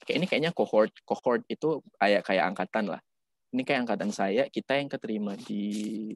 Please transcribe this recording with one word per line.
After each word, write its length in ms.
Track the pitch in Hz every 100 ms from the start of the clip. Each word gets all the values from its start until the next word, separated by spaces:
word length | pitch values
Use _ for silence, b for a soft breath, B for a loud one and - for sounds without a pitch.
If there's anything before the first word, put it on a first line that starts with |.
kayak 160 | - -
ini 80 | 185
kayaknya 240 | 160 160
cohort. 400 | - 104 107 110 - -
Cohort 400 | 107 127 117 -
itu 320 | 113 151 143 -
kayak, 320 | - 101 101 -
kayak 160 | 95
angkatan 480 | 85 98 98 110 98
lah. 100 | 80 - _ _ _ _
Ini 80 | 127
kayak 180 | 131 135 120
angkatan 240 | 101 104
saya, 400 | - 98 107 139
kita 320 | 113 - 139
yang 80 | 139
keterima 480 | 131 113 107 101 98
di 720 | - 104 101 104 107 110 107